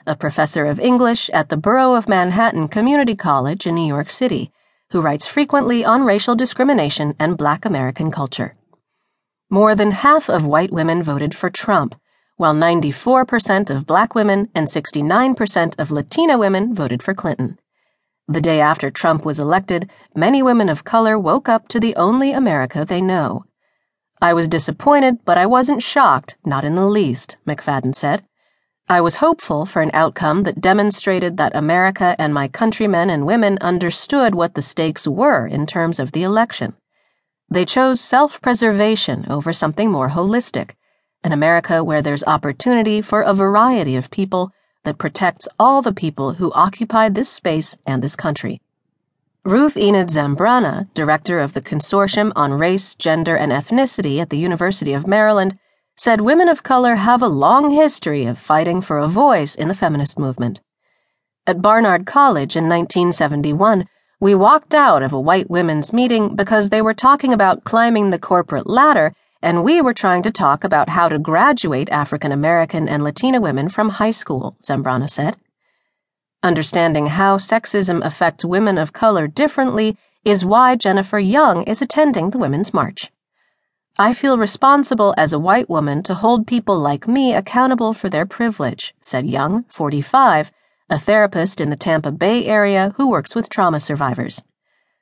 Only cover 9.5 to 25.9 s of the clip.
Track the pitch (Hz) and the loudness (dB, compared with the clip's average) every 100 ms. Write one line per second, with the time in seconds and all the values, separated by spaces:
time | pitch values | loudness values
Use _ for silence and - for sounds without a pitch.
9.5 | 190 214 208 208 196 - - - 175 151 | 2 4 4 2 2 2 2 2 0 2
10.5 | 151 196 170 160 170 160 139 147 - - | 0 0 0 0 0 -2 -4 -4 -4 -6
11.5 | - - 185 131 - _ _ _ - 165 | -4 0 0 0 -8 _ _ _ -2 0
12.5 | 151 165 170 151 - 240 254 254 240 - | 2 2 2 -2 -4 2 2 2 -2 0
13.5 | 196 196 139 147 175 226 226 208 196 214 | 0 -2 -4 0 0 2 0 2 0 -2
14.5 | 170 151 156 147 151 151 196 262 247 214 | -4 -4 -4 -6 -4 0 2 2 0 -2
15.5 | 190 165 - 151 147 147 - 330 262 196 | -2 -2 -4 -6 -6 -4 0 2 2 2
16.5 | 190 220 208 139 123 - 190 170 - 127 | 0 -2 -4 -4 -4 -6 -6 -6 -4 -6
17.5 | - _ _ _ _ _ _ - 151 165 | -10 _ _ _ _ _ _ -6 -2 0
18.5 | 156 151 160 135 - 170 165 156 151 147 | 2 2 2 -4 -2 0 0 -2 -4 0
19.5 | 185 190 175 190 _ _ 156 180 277 254 | 0 0 -4 -6 _ _ 0 2 4 4
20.5 | 240 196 147 - 226 220 214 165 247 - | 2 2 -2 -2 0 2 2 0 0 0
21.5 | 226 - 233 226 - 180 247 269 269 240 | -2 -2 -4 -2 0 2 2 0 0 0
22.5 | 147 131 147 156 180 185 185 135 - - | 0 -2 -4 -4 -2 0 0 -2 -6 -12
23.5 | _ _ _ _ _ _ - 170 170 165 | _ _ _ _ _ _ -2 2 2 0
24.5 | 160 - - 277 294 262 240 - 175 190 | -2 -4 -2 2 4 4 2 0 2 4
25.5 | 254 262 269 - | 2 2 -2 -2